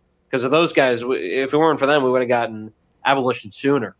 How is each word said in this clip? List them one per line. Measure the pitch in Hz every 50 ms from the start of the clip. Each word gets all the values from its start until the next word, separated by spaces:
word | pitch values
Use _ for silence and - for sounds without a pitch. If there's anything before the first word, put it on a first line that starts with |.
| _ _ _ _ _ _
'Cause | - 131 117
of | 131
those | 139 160 170 160 -
guys, | 160 139 127 123 113
w-, | 120 123 131 71 78 90 90 131 135
if | 135 147
it | 151
weren't | 160 160 160 139
for | 139
them, | 135 147 147 131
we | 127
would | 127 127
have | 127 120
gotten | 123 120 117 113 110 110 107 110 - _ _ _ _ _ -
abolition | 131 139 135 - 131 120 - - 104
sooner, | - - - 139 143 143 113 95 -